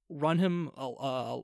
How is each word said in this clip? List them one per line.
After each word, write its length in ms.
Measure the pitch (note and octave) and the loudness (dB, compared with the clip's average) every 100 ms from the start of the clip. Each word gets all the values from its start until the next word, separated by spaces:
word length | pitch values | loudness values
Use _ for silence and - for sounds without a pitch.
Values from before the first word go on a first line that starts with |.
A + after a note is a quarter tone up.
| - | -14
run 280 | D3 D3+ E3+ | 0 2 4
him 320 | F#3 F3 D#3 - | 4 2 -2 -6
a, 60 | C3+ | -8
a, 560 | A#2 C3+ B2+ A#2 B2+ | -4 -2 -2 -2 -6